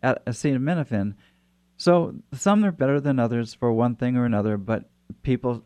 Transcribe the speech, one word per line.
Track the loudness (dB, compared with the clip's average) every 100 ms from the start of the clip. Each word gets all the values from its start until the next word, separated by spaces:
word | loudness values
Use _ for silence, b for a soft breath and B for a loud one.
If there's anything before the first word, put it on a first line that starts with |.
a-, | 0 -2 -4
acetaminophen? | -4 -2 0 0 -2 -2 -2 -2 -6 b b b b _ _
So | 2 4 2 -6 -14
some | -4 2 4
are | 2
better | 0 0 2
than | 0 0
others | 0 0 -4
for | -2 0
one | 2 2
thing | 0 -2 0
or |
another, | 0 0 0 -2
but | -2 -4 -4 _ _ -10
people | -2 -2 -2 -4